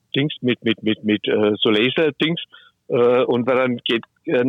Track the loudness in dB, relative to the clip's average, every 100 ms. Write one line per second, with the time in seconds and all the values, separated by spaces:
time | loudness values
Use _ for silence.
0 | _ -4 -4 -2 -4 -2 -2 -2 -2 -2
1 | 0 -2 0 0 0 2 2 2 0 0
2 | -2 0 -2 -4 -10 -20 -20 _ -4 2
3 | 2 2 2 0 0 0 0 -2 -2 -4
4 | -4 _ -4 0